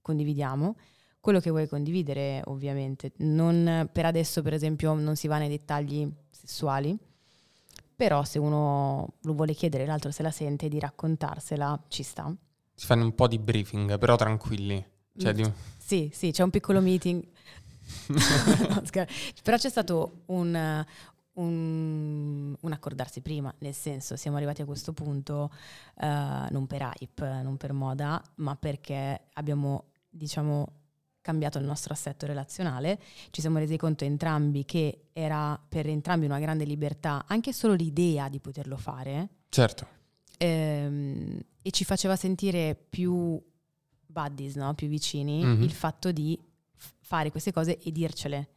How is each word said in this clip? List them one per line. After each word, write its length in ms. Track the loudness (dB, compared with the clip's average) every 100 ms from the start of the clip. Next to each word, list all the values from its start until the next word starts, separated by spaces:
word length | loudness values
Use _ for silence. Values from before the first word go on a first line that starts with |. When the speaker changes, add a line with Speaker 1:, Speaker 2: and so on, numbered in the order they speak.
Speaker 1:
condividiamo 720 | 0 0 2 0 0 0 0 -2 _ _ _ _
quello 200 | 4 4
che 100 | 4
vuoi 160 | 0 0
condividere, 720 | -2 0 0 0 -2 -2 -4
ovviamente. 680 | -6 -6 -4 -2 -4 -6 -8 -2
Non, 720 | 2 4 6 6 6 4 0
per 140 | 2
adesso, 360 | 2 2 0 0
per 120 | 0
esempio, 400 | 0 0 0 2
non 220 | 2 0
si 120 | 0 0
va 100 | 0
nei 100 | 0
dettagli 580 | -4 -2 -2 0 -2 -4 -6 _
sessuali, 680 | -20 -14 -4 0 0 0 -2 -8 _ _ _ _ _ _ -20 _
però 280 | 2 4 4
se 120 | 2 0
uno 760 | 2 4 4 2 2 0 -4 -6
lo 120 | -4
vuole 200 | 0 0
chiedere, 320 | 2 0 0
l'altro 260 | 0 -2 -4
se 100 | -4
la 100 | -4
sente 360 | -2 -4 -2 -2
di 120 | -2
raccontarsela, 1040 | -4 -2 0 0 -2 -6 -4 -2 0 -2 -6
ci 160 | -8
sta. 300 | -8 -8 -8 -8 _ _ _
Speaker 2:
Si 100 | -14
fanno 200 | 4 4
un 100 | 4
po' 120 | 6 4
di 100 | 4
briefing, 580 | 0 0 0 -2 0 4
però 200 | 6 6
tranquilli. 680 | 6 0 -2 -4 -2 -4 -6 _ _ -2
Cioè, 140 | 0
Speaker 1:
Mm, 40 |
Speaker 2:
di 160 | 4 2 0 -12 -16
Speaker 1:
sì, 320 | -2 0 0
sì, 200 | -2 0
c'è 120 | 4
un 60 | 4
piccolo 320 | 4 4 6
meeting. 420 | 6 4 2 -2
<laughs> 1400 | -4 -20 -20 -20 -20 -20 -16 -14 0 4 6 6 6 4 4
No, 120 | 0
scher-, 260 | 0 -2 -2 -6 -10 -4
però 120 | 2 2
c'è 120 | 2
stato 540 | 0 0 0 0 -6
un, 600 | -4 -2 0 0 0 -2 -4 -12 -20 _ _
un, 1200 | -4 -2 -2 -2 -2 -2 -2 -4 -4 -4 -4 -6 -6
un 120 | -6
accordarsi 500 | -6 -8 -8 -8 -8
prima, 320 | -8 -6 -6 -8
nel 140 | -10
senso, 420 | -8 -6 -6 -8 -6
siamo 180 | -4 -2
arrivati 240 | -2 -4
a 40 |
questo 260 | -8 -8 -8
punto, 600 | -8 -4 -4 -4 -4 -4 -8 -20 -20 -20 -4
eh, 40 | -2 0 -2 -4 -2
non 160 | -4 -4
per 140 | -6 -6 -8
hype, 420 | -12 -8 -6 -4
non 120 | -4 -6
per 140 | -4
moda, 480 | -4 -2 -2 -2 -4 -8
ma 200 | -6 -6
perché 720 | -4 -6 -6 -6 -6 -4 -6 _
abbiamo, 580 | -6 -2 0 0 -2 -6 _ _
diciamo, 680 | -12 -6 -2 0 0 -2 -10 _ _ _ _
cambiato 360 | -4 0 0 -2
il 80 |
nostro 280 | -4 -4 -6
assetto 320 | -6 -8 -6
relazionale. 760 | -6 -6 -8 -4 -4 -2 -2 -4 -8 -20 -12
Ci 100 | -4
siamo 160 | 0 2
resi 200 | 2 0
conto 260 | 0 0
entrambi 600 | 0 0 2 2 2 2
che 420 | 0 0 0 -2 _
era 460 | -4 -2 0 -2 -4 _
per 180 | -4 0
entrambi 380 | -2 2 2
una 140 | 2 0
grande 240 | 0 0
libertà, 600 | -2 -2 -2 -2 -2 -4 0
anche 260 | 0 0
solo 200 | 2 4
l'idea 540 | 4 2 2 4 2 -2
di 100 | -6
poterlo 380 | -8 -10 -8 -8
fare. 520 | -8 -8 -6 -4 -6 _ _
Speaker 2:
Certo. 380 | 6 6 4 -16 -18 _ _ _ -2
Speaker 1:
Ehm, 1040 | 2 2 2 0 -2 -2 -2 -4 -6 -8 -12 _
e 100 | -4
ci 140 | -2
faceva 300 | 0 2 2
sentire 600 | 2 0 0 0 2 0
più 640 | -2 _ -2 0 2 0 -2 -8 _ _ _ _ _
buddies, 500 | _ -6 -4 -4 -6
no? 180 | -2 -2
Più 140 | -2 -2
vicini, 560 | -2 -2 -2 0 2
Speaker 2:
Mhm. 180 | 4 6
Speaker 1:
il 100 | 4
fatto 400 | 2 -4 -2 -2
di 260 | 0 -2 -2 -6 _ _
f-, 160 | _ -20 _
fare 320 | -4 -2 -2
queste 200 | -2 -2
cose 240 | 0 0 0
e 120 | -2
dircele. 560 | -2 -2 -2 -6 -6 -6